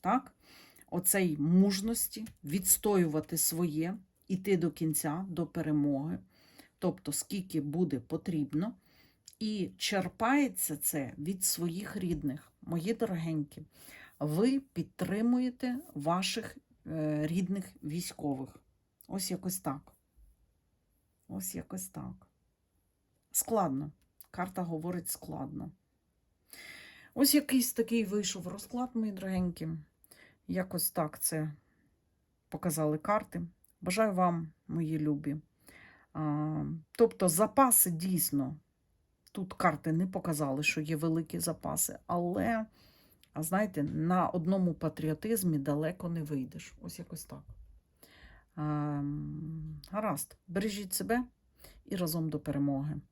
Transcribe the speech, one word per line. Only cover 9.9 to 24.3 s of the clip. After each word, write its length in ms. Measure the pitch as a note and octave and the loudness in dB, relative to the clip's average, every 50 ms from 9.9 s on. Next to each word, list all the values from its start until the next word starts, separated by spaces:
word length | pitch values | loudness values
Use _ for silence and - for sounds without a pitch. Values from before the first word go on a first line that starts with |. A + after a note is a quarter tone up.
| - G3 E3+ F3 - - A3 A#3 C4+ D4 C#4+ B3+ F#3 - - - D#3 | 0 0 0 -2 -4 -2 2 4 4 4 4 4 2 -2 -2 -2 -2
це 360 | C#3+ - - - D#3 C3+ B2 - - | -2 -2 -2 -2 -2 -4 -4 -6 -6
від 260 | D3 E3 G3 F#3 - | -4 -4 -4 0 0
своїх 520 | - - - E3+ F3 E3 F3+ G#3 - - | -2 0 0 0 -2 -2 -2 -6 -6 -6
рідних. 560 | G#3 F#3 F3 E3+ D3 D3+ C#3+ C3 D#3 - - _ _ - | -4 -2 -2 -2 0 -2 -4 -4 -4 -8 -16 _ _ -8
Мої 320 | - E3 E3+ D#3+ G3+ A#3 | -4 -2 -2 0 -2 -2
дорогенькі, 680 | A3+ A#3 G#3 F#3+ E3 E3 E3 D#3+ D#3 D3 D3 - - D#3 - _ - - - - - - - _ _ | 0 0 -2 0 -2 -2 -2 -2 -2 -2 -4 -8 -18 -18 -18 _ -20 -20 -20 -20 -20 -20 -20 _ _
ви 400 | C#3+ D3+ D3+ E3 G#3+ B3 C4+ C#4 | -2 0 2 4 4 4 2 0
підтримуєте 1160 | C4+ _ _ - E3 - _ - F#3 F#3 F#3 G#3 A3+ A#3+ A#3+ B3 B3+ B3+ B3 - - B3+ B3 B3+ D#4+ - - | -2 _ _ -6 -6 -6 _ -6 -2 -2 0 0 2 2 2 2 2 0 -4 -4 -4 -4 -4 -4 -8 -10 -10
ваших, 640 | - C#3+ D#3+ E3+ F3+ F#3+ - - A#3 G#3+ - - - _ _ _ _ _ | -4 0 0 0 2 0 0 -2 -4 -6 -8 -14 -16 _ _ _ _ _
е, 400 | - - D#3+ D#3 D3+ D3+ D3+ D3+ | -8 -4 -2 0 0 0 0 0
рідних 380 | D#3 E3+ F3+ F#3+ F3 G3 G3+ F#3 - - - - | 0 0 0 0 0 -2 -4 -4 -8 -12 -10 -8
військових. 800 | D#3 D3 F3 F3 - - - - D3 C#3 C3 C3+ C3 - - _ _ _ _ _ _ _ _ - _ | -6 -4 -4 -4 -6 -8 -6 -2 -2 -2 -2 -4 -10 -12 -20 _ _ _ _ _ _ _ _ -14 _
Ось 220 | - G3 F#3 - | -6 -6 -4 -4
якось 280 | F#3 F3+ F#3 F#3 F#3 - | -4 -4 -4 -4 -4 -4
так. 340 | - - C3+ D3 - - _ _ _ _ _ - - - _ _ _ _ _ _ _ _ _ _ _ _ _ _ _ _ _ _ _ _ | -4 -4 -6 -6 -8 -16 _ _ _ _ _ -20 -20 -20 _ _ _ _ _ _ _ _ _ _ _ _ _ _ _ _ _ _ _ _
Ось 260 | - F#3+ F#3+ F#3 - | -8 -6 -6 -6 -6
якось 340 | E3+ - _ - F#3 - - | -8 -8 _ -8 -8 -8 -8
так. 380 | _ - C#3 B2 - F#3 - _ _ _ _ _ _ _ _ _ _ _ _ _ _ _ _ _ _ _ _ _ _ | _ -8 -8 -8 -10 -12 -18 _ _ _ _ _ _ _ _ _ _ _ _ _ _ _ _ _ _ _ _ _ _
Складно. 580 | - - - A3+ G#3+ F#3+ D#3 C3+ C3+ D3 D3+ D3+ _ _ _ _ _ - _ | -2 0 2 2 2 4 2 2 0 -2 -6 -10 _ _ _ _ _ -20 _